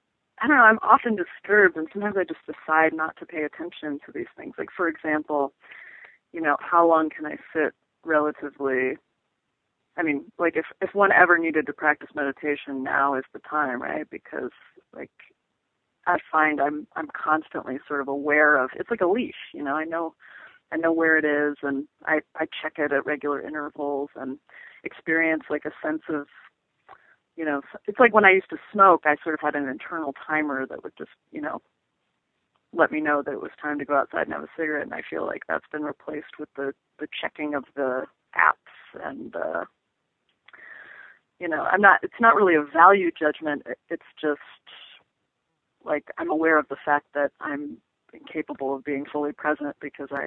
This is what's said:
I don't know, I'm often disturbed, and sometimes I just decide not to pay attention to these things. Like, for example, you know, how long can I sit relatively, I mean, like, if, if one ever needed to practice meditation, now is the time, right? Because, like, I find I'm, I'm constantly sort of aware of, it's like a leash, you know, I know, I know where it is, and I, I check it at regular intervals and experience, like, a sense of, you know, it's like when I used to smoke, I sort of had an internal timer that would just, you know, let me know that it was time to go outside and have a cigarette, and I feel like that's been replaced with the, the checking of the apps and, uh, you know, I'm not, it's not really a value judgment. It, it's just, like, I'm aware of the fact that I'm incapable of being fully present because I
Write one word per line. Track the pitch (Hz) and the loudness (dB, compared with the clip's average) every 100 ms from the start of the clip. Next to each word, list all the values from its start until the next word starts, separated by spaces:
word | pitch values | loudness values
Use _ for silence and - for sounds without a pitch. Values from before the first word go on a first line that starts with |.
| _ _ _ - | _ _ _ -4
I | 247 | 2
don't | 277 | 8
know, | |
I'm | 220 220 | 8 6
often | - 262 240 202 | 6 4 4 -4
disturbed, | 170 - - 208 185 160 | -4 -8 2 6 6 4
and | 160 | -8
sometimes | 202 208 196 | -6 -4 -2
I | |
just | 175 165 - | -4 -8 -14
decide | 151 - 156 160 | -10 0 4 4
not | 160 160 - | 2 -6 -8
to | - | -12
pay | 160 | -8
attention | 147 - 175 - 151 143 - | -8 -8 -14 -10 -10 -10 -10
to | |
these | - - - | -12 -12 -14
things. | - - | -16 -12
Like, | 151 - | -10 -4
for | 170 | -4
example, | 156 160 151 151 147 139 _ - - - - - _ _ | -4 -4 -4 -2 -2 -2 _ -20 -20 -20 -20 -20 _ _
you | 170 | -4
know, | 156 143 | 0 0
how | - 175 170 | 2 4 6
long | 160 156 | 4 2
can | - 151 | -6 -12
I | 147 - | -12 -8
sit | 160 147 - _ _ | -2 -2 -4 _ _
relatively, | 165 151 151 147 143 143 139 127 127 156 _ _ _ _ _ _ _ _ _ - | 0 0 0 -4 -12 -6 -2 0 -2 -4 _ _ _ _ _ _ _ _ _ -6
I | |
mean, | 160 143 - - | -2 -2 -6 -4
like, | 170 160 | -2 -2
if, | - - | -6 -6
if | 190 | -4
one | 202 196 | 2 4
ever | - 175 170 | 6 6 4
needed | 165 151 147 | 2 -2 -2
to | |
practice | - 156 151 143 | -2 -2 -2 -4
meditation, | 151 139 - 151 143 - 135 | -6 -6 -4 -4 -4 -6 -8
now | 135 139 139 | -4 0 0
is | 135 - | -2 -8
the | - | -16
time, | - 151 139 123 | -6 -4 -2 -4
right? | 143 151 - | -6 -8 -8
Because, | - - 139 123 - _ _ _ | -14 -12 -10 -10 -12 _ _ _
like, | - - _ - _ _ _ _ _ _ _ - | -18 -18 _ -20 _ _ _ _ _ _ _ -2
I | 175 - | -2 0
find | 160 156 147 | 2 2 2
I'm, | 143 151 151 - | -2 -4 -10 -12
I'm | 151 | -10
constantly | - - 156 - 175 - 131 - | -6 -2 -2 -2 -10 -8 -10 -6
sort | 143 | -6
of | 135 | -4
aware | 143 147 151 151 143 | -4 2 4 6 4
of, | 131 - | 2 -4
it's | - | -6
like | 233 | 0
a | 180 | 0
leash, | 226 220 - - | 0 -2 -8 -16
you | 139 | -10
know, | 143 | -6
I | 151 | -4
know, | 160 165 160 - - - - _ - | -4 -6 -6 -10 -20 -20 -20 _ -10
I | 160 | -2
know | 165 | 0
where | 165 160 160 | 2 4 4
it | |
is, | 151 147 147 143 | 2 2 0 -2
and | 139 139 151 _ | -4 -4 -8 _
I, | - 151 - | -4 -2 -4
I | - 156 - | -8 -8 -8
check | 156 - | -10 -4
it | 147 | -2
at | 143 - | -2 -2
regular | 147 147 139 | -4 -4 -6
intervals | - 151 147 - 143 143 143 - | -6 -10 -10 -8 -6 -6 -6 -10
and | 131 139 _ - - - | -12 -12 _ -20 -20 -16
experience, | - - - 160 160 156 - | -16 -10 -2 0 2 -2 -4
like, | 151 | -8
a | 143 - 156 | -8 -8 -6
sense | 160 - | -6 -6
of, | 151 143 - - _ _ _ - - _ _ _ - | -8 -8 -18 -20 _ _ _ -20 -20 _ _ _ -8
you | |
know, | 156 143 - - - | -4 -4 -6 -14 -4
it's | 202 | 4
like | 240 | 6
when | 214 | 8
I | 196 | 6
used | 190 - | 6 2
to | 160 - | -12 -4
smoke, | 208 196 165 | 6 8 8
I | 151 147 | 4 0
sort | 165 | -2
of | 156 | -4
had | 151 | -2
an | 143 135 | -2 -4
internal | 127 - 165 147 - - | -8 -10 -8 -8 -10 -6
timer | 156 151 135 131 | -4 -2 -4 -6
that | 147 | -10
would | - - | -14 -14
just, | - _ _ | -18 _ _
you | 151 | -10
know, | 147 - _ _ _ _ _ _ _ _ _ _ _ 339 | -10 -10 _ _ _ _ _ _ _ _ _ _ _ 0
let | 151 | 0
me | 151 | 0
know | 151 147 | -2 -2
that | 143 | -2
it | 127 | -8
was | - - | -10 -10
time | 151 147 | -8 -6
to | |
go | 139 139 | -2 -2
outside | - 165 | -2 -4
and | 143 | -6
have | 147 | -8
a | 156 - | -12 -8
cigarette, | 156 151 | -6 -6
and | - | -8
I | 78 - | -12 -10
feel | - 143 | -8 -8
like | 87 - | -8 -6
that's | - _ | -8 _
been | 151 | -10
replaced | 147 - - 151 - - | -10 -10 -12 -12 -12 -18
with | 147 - | -16 -10
the, | 139 - _ - | -10 -10 _ -16
the | 156 - | -14 -10
checking | 160 - 151 | -10 -8 -6
of | 143 131 | -6 -8
the | 143 131 127 - _ _ - | -6 -4 -4 -8 _ _ 2
apps | - - _ - - - | 2 2 _ -20 -20 -14
and, | - - - | -12 -12 -12
uh, | 85 80 85 - _ _ _ _ _ _ _ _ - - - - - - - _ - | -8 -6 -6 -8 _ _ _ _ _ _ _ _ -20 -20 -20 -20 -20 -20 -20 _ -12
you | 175 | -6
know, | 151 | -4
I'm | - 190 | 0 6
not, | 202 170 | 6 6
it's | - - | 2 2
not | 233 | 4
really | 220 190 | 6 6
a | 160 | 4
value | 147 165 180 202 175 - | 2 6 8 8 2 0
judgment. | 151 - 156 143 - | -2 -2 -4 -6 -8
It, | - - | -14 -10
it's | 170 - - | -12 -12 -6
just, | 151 143 - - _ - - - _ _ _ _ _ _ _ _ | -4 -4 -8 -20 _ -20 -20 -20 _ _ _ _ _ _ _ _
like, | 220 147 - - | -6 -6 -6 -8
I'm | 170 | -4
aware | 156 160 156 | 0 4 4
of | - | 2
the | 139 | -4
fact | - 147 - | 0 0 0
that | 147 143 - | -4 -4 -4
I'm | 135 143 147 - _ _ _ | -10 -8 -10 -14 _ _ _
incapable | 165 143 160 - 294 135 | -20 -12 -10 -10 -6 -6
of | 135 | -6
being | 139 139 | -6 -8
fully | 143 147 147 | -6 -6 -6
present | - 151 151 147 - | -4 -4 -2 -6 -10
because | 143 - 139 | -14 -14 -10
I | 139 | -10